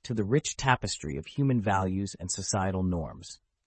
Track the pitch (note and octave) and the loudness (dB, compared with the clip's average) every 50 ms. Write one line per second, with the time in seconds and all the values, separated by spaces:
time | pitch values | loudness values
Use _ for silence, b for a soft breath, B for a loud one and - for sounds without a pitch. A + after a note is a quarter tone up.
0 | - - A#2+ A2 G2+ G2 B2+ D3+ - - - - - C3+ B2 - - G2+ - - | -8 -4 -2 0 2 2 2 2 2 0 -4 0 4 4 4 4 2 -4 -6 -4
1 | - D2+ C#2 C#2+ - - - C#3+ C#3 C3+ B2+ A#2 G2 G#2+ G2 F#2+ F#2+ F#2 F#2 F#2+ | -6 -6 -6 -6 -8 -6 -2 2 2 4 4 4 2 2 2 2 2 2 0 -2
2 | G2+ F#2+ - - F#2 F#2 - G#2 F#2+ - - G2+ F#2+ G2 F#2+ F#2+ F#2 F#2 F2+ E2+ | -2 -4 -6 -8 -8 -6 -6 -6 -4 -2 0 2 2 2 2 2 2 2 2 0
3 | D#2 - - - - - - - _ _ _ _ _ | -2 -6 -8 -14 -16 -18 -18 -20 _ _ _ _ _